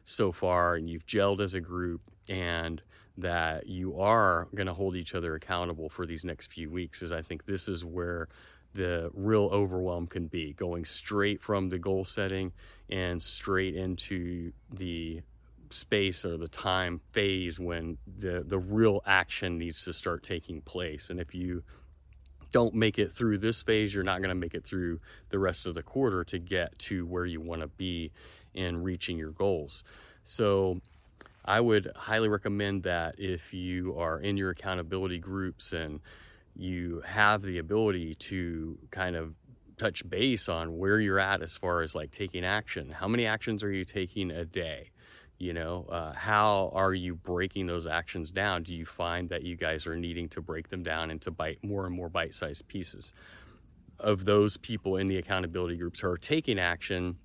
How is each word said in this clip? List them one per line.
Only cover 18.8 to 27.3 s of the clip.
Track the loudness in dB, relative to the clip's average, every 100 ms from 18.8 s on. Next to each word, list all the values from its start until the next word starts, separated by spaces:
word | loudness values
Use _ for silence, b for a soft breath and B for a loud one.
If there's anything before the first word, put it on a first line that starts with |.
| 8 8 6
action | 4 4 0 -2 0
needs | -2 -4
to | -6
start | -4 -2 -2
taking | -4 -6 -6 -10
place. | -8 -6 -6 -6 -6
And | -6
if | -6
you | -4 -4 -4 -8 B B -20 -20 -20 -20 -20 0
don't | 4 4
make | 6 4 4
it | 0
through | 2 2 2
this | 2 0
phase, | 2 2 2
you're | 0
not | 0 2
gonna | 0
make | 0 -2
it | -6
through | -6 -2 -2 -4 B B -6
the | 0
rest | 2 0 -4
of |
the | -6
quarter | -4 0 2 2
to | 0 -4
get | -2 0 0 -4
to | -4 -2 -2
where | -2
you | -2